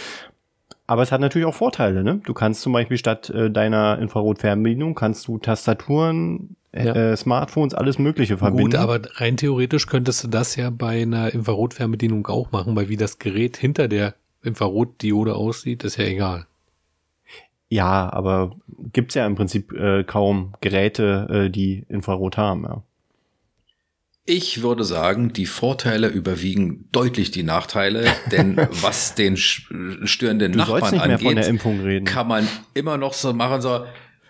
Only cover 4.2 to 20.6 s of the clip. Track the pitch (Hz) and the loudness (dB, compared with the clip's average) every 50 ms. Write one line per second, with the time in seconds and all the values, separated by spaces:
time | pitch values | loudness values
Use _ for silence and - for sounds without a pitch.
4.2 | 104 107 101 - - 107 101 104 110 117 117 131 151 165 156 - 113 110 107 - | 0 0 0 2 2 2 2 2 2 2 0 0 -2 -4 -2 0 0 0 -2 -2
5.2 | - - 113 110 - 117 110 - - - 110 - - - 143 151 160 165 160 165 | -6 -8 -8 -4 -2 -2 -2 0 2 0 0 0 0 0 0 2 2 2 0 0
6.2 | 165 170 170 - - - - _ _ _ - - 123 117 117 113 113 113 110 104 | -2 -2 -4 -6 -8 -12 -18 _ _ _ -6 -2 0 0 2 2 2 2 2 0
7.2 | - 127 120 131 147 - - 160 151 131 - - - 139 131 - 139 147 151 - | 0 0 0 0 0 0 0 0 0 0 0 0 0 0 2 2 2 0 2 2
8.2 | 127 101 104 92 101 101 92 - 104 113 120 - 117 - 120 113 107 - - - | 0 0 2 2 2 2 4 4 4 4 4 2 2 2 0 -2 -4 -6 -6 -2
9.2 | 120 117 127 117 151 143 135 127 127 127 156 147 - - - 131 123 127 120 - | 0 0 0 2 0 0 2 2 0 2 0 0 0 0 0 0 2 0 -2 -2
10.2 | - 120 110 113 123 - - 131 123 123 117 117 120 113 113 117 117 113 117 113 | -2 -2 0 0 0 -2 -2 -4 -4 -4 -4 -4 -4 -2 -2 0 0 0 0 0
11.2 | 113 113 - 120 110 120 110 101 117 120 - - 123 113 113 107 117 110 110 107 | 0 -2 -2 -2 -2 0 0 0 0 -2 -2 -2 -2 -2 0 0 0 0 0 0
12.2 | 101 - 101 127 120 - - 98 87 110 110 104 101 98 107 104 107 101 - - | -2 -2 -2 -2 -2 -2 -2 -2 -2 0 0 0 0 0 0 -2 -2 -2 -4 -6
13.2 | - 104 95 107 117 123 123 - - 131 151 - 143 113 107 104 104 101 - _ | -6 -4 -2 0 0 -2 -2 -2 -2 0 0 2 0 0 2 0 0 -2 -4 _
14.2 | _ _ _ _ - 120 110 - 110 98 95 110 123 123 - - - 107 104 104 | _ _ _ _ -8 -6 -4 -2 -2 0 2 0 0 -2 -4 -4 -2 0 2 2
15.2 | 110 110 104 101 107 113 113 - - 127 120 120 - 101 - - 104 101 95 95 | 2 0 -2 -2 -2 -4 -4 -4 -6 -6 -6 -4 -6 -6 -2 -2 -2 0 0 0
16.2 | 101 92 90 85 85 _ _ _ _ _ _ _ _ _ _ _ _ _ _ _ | -2 -2 -2 -6 -10 _ _ _ _ _ _ _ _ _ _ _ _ _ _ _
17.2 | _ - - - - _ _ _ _ - 113 101 92 87 95 98 92 90 - - | _ -20 -20 -20 -20 _ _ _ _ -2 0 2 2 4 2 2 0 0 -2 -2
18.2 | 95 95 95 95 92 92 107 - - - - - - 117 - 123 117 - - 143 | 0 2 2 2 0 -2 -4 -10 -20 -20 -20 -16 -12 -4 -2 -2 0 0 0 0
19.2 | 117 104 101 95 104 90 - 104 95 - - - 101 101 98 98 95 - - 107 | 0 0 0 0 0 0 -2 -4 -4 -6 -6 -2 0 2 2 2 0 0 0 2
20.2 | 101 101 101 98 92 95 98 - | 2 2 2 0 -2 -6 -6 -4